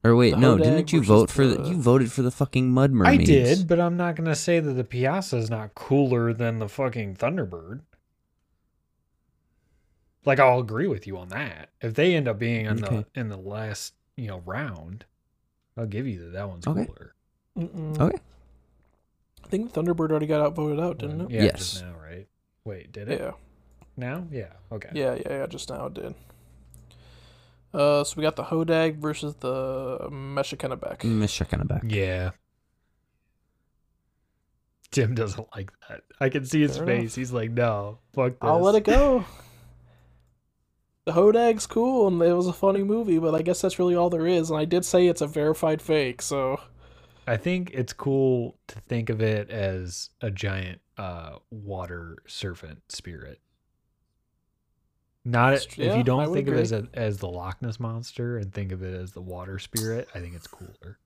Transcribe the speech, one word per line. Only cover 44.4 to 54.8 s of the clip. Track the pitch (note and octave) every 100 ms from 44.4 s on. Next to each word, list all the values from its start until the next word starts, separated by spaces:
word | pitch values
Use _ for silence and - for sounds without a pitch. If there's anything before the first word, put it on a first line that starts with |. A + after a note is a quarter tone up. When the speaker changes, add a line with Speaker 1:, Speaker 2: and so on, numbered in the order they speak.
| D#3+
Speaker 2:
And | D3+
I |
did | D#3 F3
say | F3 F#3 F3+
it's | E3+
a | D3
verified | D#3 D3+ D#3 D#3+ D#3
fake, | - D#3 C3 B2
so. | - C#3 C3 C#3 - - - - _ _ -
Speaker 3:
I | A2
think | F3 F3+ F3+
it's | C3 A#2+
cool | - C#3 C3+ C3 B2+ A#2 - -
to | -
think | - A#2+ A#2
of | A2
it | A2 G#2+ G2+
as | A2+ G2 F#2 F2+ F2 - _
a | A2+
giant, | F#2+ G#2 F#2+ F2+ F2+ _ -
uh, | F#2+ E2+ D#2+ - _
water | A2 G2+ F#2 F2 F2 E2 D#2+ -
serpent | - G2 E2+ E2 - _
spirit. | - - E2 D2+ - _ _ _ _ _ _ _ _ _ _ _ _ _ _